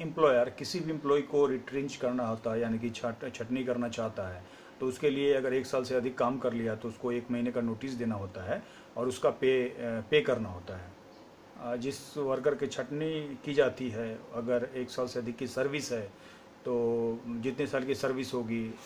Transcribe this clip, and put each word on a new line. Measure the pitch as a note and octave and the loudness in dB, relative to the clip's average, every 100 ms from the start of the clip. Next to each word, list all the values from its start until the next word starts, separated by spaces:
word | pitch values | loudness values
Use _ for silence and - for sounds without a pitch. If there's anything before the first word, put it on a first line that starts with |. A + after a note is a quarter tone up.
employer | E3 D#3+ D#3 B2 A#2+ | -6 6 8 10 6
किसी | - D3+ F3+ | 4 -4 -2
भी | D#3+ | -2
employee | D#3 C#3+ D3 | 0 4 4
को | C#3 D3 C#3+ | 4 4 6
retrench | B2+ B2 C#3 C#3 - | 4 -2 -4 -4 -2
करना | B2 B2+ A#2 | 0 0 0
होता | A2+ A#2 | 0 0
है | A2+ | 0
यानी | A#2 A2+ | 0 0
कि | A#2 | -2
छट-, | A#2 A#2+ A2+ C3+ - | -4 -4 -4 -8 -8
छटनी | A2+ B2+ | -4 -2
करना | B2+ B2 A#2+ | 0 0 -2
चाहता | A2+ A2 G#2 | -2 -4 -4
है | F#2 F2+ F#2 - - - | -6 -8 -14 -20 -20 -4
तो | C3 | -4
उसके | B2+ D3 | 2 2
लिए | C3+ C#3+ | 4 4
अगर | C3+ C3 | 4 4
एक | C3 B2 | 0 0
साल | C3+ | -2
से | A#2+ B2+ | 0 0
अधिक | A#2+ B2+ | 0 2
काम | B2 C3 | 2 2
कर | B2 | 0
लिया | A#2 A2+ A2 | 0 0 -2
तो | A#2+ | -6
उसको | A2 B2 | -4 -2
एक | A#2+ A#2+ | -2 -2
महीने | A#2+ A#2+ | -2 0
का | A#2+ | 0
notice | A#2 A2 C3+ | -2 -2 -4
देना | B2 A#2 G#2 | -2 -2 -2
होता | G2 F#2+ | -6 -8
है | F#2 F3+ - - - - | -4 -4 -6 -18 -12 -4
और | B2+ | -2
उसका | B2 D3+ | 2 2
पे, | - C3 C3 B2 | 4 4 4 2
अ, | B2+ A#2+ A2+ A2 | -2 -4 -4 2
पे | D3+ | 4
करना | C#3 A#2+ G#2+ | 4 2 -2
होता | F#2 F2 F#2 | -8 -10 -12
है। | F2+ - - - - - - - | -12 -18 -20 -20 -20 -20 -20 -10
अ, | A#2+ A#2+ | -4 -2
जिस | B2+ C3+ - D3+ | -4 -6 -8 -4
वर्कर | C#3 C3 C#3 C#3+ | -2 2 2 2
की | C3+ | -2
छटनी | - A#2+ D3 D#3+ D#3 D3 C3+ - | -4 -6 -4 -2 -4 -6 -8 0
की | |
जाती | C#3+ C3 - B2+ | 4 4 4 -4
है | G#2+ A2+ A2+ - | -4 -4 -6 -8
अगर | A#2 A#2 B2 B2 B2+ | -6 0 0 0 -4
एक | B2 | -6
साल | - B2 | -4 -4
से | B2 | -2
अधिक | A#2 A#2 | -6 -6
की | B2+ | -4
सर्विस | B2+ C3+ C#3+ C#3 | -2 -2 -2 -4
है | A#2 G2+ - - - - - - | -4 -6 -12 -20 -20 -20 -10 -2
तो | A#2+ A#2 A#2 A#2 A#2 A#2+ | 0 2 2 0 -2 -6
जितने | A#2 B2 C3+ C#3 | -4 -4 -2 -2
साल | C#3 | -2
की | C3 C3+ | -2 0
सर्विस | C3+ C3 B2+ | 0 -2 -2
होगी | B2+ A2+ A2+ A2+ A2 | -4 -2 -2 -4 -8